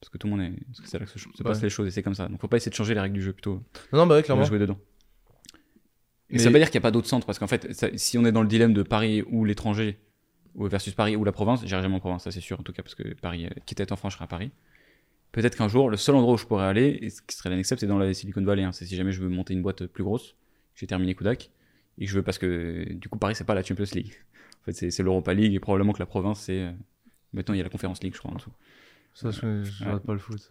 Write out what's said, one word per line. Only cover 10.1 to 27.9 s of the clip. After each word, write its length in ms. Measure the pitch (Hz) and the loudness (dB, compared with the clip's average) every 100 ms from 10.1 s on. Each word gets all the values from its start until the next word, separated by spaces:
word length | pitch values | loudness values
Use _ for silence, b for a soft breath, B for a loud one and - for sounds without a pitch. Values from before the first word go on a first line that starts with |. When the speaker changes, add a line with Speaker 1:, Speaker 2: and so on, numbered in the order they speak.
| _ _ _ _ - | _ _ _ _ -8
Speaker 1:
ou 120 | 101 | -4
versus 260 | 98 101 | -4 -4
Paris 220 | 98 107 107 | 0 0 2
ou 80 | |
la 80 | 101 | 0
province, 300 | 95 104 127 104 | 0 0 0 0
j'irai 160 | 98 | -2
jamais 140 | 92 92 | -2 -2
en 40 | |
province, 240 | 92 90 | -2 -6
ça 80 | 87 | -6
c'est 100 | 90 | -10
sûr, 180 | - 95 | -8 -10
en 40 | |
tout 100 | 127 | -10
cas, 100 | 90 | -12
parce 120 | - - | -14 -12
que 180 | - - | -12 -10
Paris, 240 | 87 87 85 | -8 -8 -8
euh, 40 | - - | -12 -10
quitte 140 | - | -8
à 40 | |
être 80 | 98 | -6
en 20 | 98 | -6
France, 180 | 101 | -6
je 40 | - | -8
serai 80 | 85 | -10
à 20 | |
Paris. 240 | 87 113 - _ _ _ _ _ _ _ | -8 -10 -14 _ _ _ _ _ _ _
Peut-être 240 | - 117 - | 0 0 2
qu'un 140 | 110 | 2
jour, 200 | 117 135 | 4 4
le 60 | 104 | 2
seul 180 | - 139 | 4 6
endroit 180 | 120 | 6
où 40 | 120 | 4
je 80 | - | 2
pourrais 200 | 104 95 | 0 2
aller, 340 | 98 135 - | 4 4 2
et 80 | 110 | -6
ce 120 | - | -12
qui 160 | - - | -14 -10
serait 120 | 92 | -4
la 60 | 90 | -2
next 140 | 92 | -2
step, 100 | - | -2
c'est 80 | 101 | 0
dans 100 | 101 | 2
la 160 | 95 | 0
Silicon 300 | 95 98 98 | -2 -6 -2
Valley, 200 | 98 101 | 0 2
hein. 80 | 95 | 0
C'est 120 | 90 87 | -4 -8
si 100 | 92 | -4
jamais 160 | 95 | -2
je 80 | 92 | -2
veux 80 | 92 | -2
monter 240 | 90 92 | -4 -4
une 80 | 92 | -2
boîte 240 | 90 95 90 | -2 -4 -8
plus 180 | - | -6
grosse, 320 | 95 113 - _ _ _ _ - | -4 -4 -6 _ _ _ _ -14
j'ai 120 | - | -6
terminé 280 | 92 92 92 | -2 -2 0
Kodak, 360 | 98 127 - _ _ _ _ - | -2 -2 -6 _ _ _ _ -10
et 60 | 95 | -4
que 60 | |
je 40 | 98 | -2
veux, 80 | |
parce 140 | 95 92 | -2 -2
que, 540 | 92 87 85 85 82 | -2 -2 -4 -6 -8
du 140 | 87 - | -10 -10
coup, 100 | 107 | -4
Paris, 160 | 98 110 | -2 -2
c'est 80 | 101 | -2
pas 80 | 101 | -2
la 80 | |
Champions 220 | 95 92 101 | -2 -4 -4
League. 200 | 92 101 - _ b b b | -4 -6 -12 _ b b b
En 40 | - | -12
fait, 80 | |
c'est, 160 | 90 90 | -6 -4
c'est 120 | - | 0
l'Europa 300 | 95 92 78 | 2 2 2
League, 200 | 95 107 | 4 4
et 60 | 98 | 2
probablement 340 | - 98 98 | 0 2 2
que 60 | 107 | 0
la 60 | 92 | -4
province, 340 | 104 95 104 | -4 -2 -4
c'est, 200 | - 95 | -4 -4
euh... 100 | 92 87 - _ _ _ _ | -6 -10 -18 _ _ _ _
Maintenant, 200 | - 92 | -8 -4
il 40 | 98 | -2
y 40 | |
a 20 | |
la 60 | 90 | -4
Conference 320 | - 92 | -6 -8